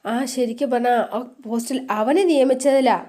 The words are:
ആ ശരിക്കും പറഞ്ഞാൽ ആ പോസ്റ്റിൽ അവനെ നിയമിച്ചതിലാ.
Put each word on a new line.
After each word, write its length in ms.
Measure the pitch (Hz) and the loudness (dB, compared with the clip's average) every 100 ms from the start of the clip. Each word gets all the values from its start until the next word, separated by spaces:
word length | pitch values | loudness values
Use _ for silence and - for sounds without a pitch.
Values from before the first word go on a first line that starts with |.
| 202 | -6
ആ 200 | 240 262 | -4 -4
ശരിക്കും 460 | 254 226 233 277 | -2 -2 -2 -2
പറഞ്ഞാൽ 200 | 247 240 | 0 2
ആ 340 | 240 - 226 254 - 214 | 2 0 -4 -8 -14 -6
പോസ്റ്റിൽ 420 | 233 - 262 - | -6 -4 -6 -4
അവനെ 320 | 214 226 339 | -2 2 2
നിയമിച്ചതിലാ. 840 | 359 285 269 262 277 269 262 180 | 4 4 2 2 2 2 2 0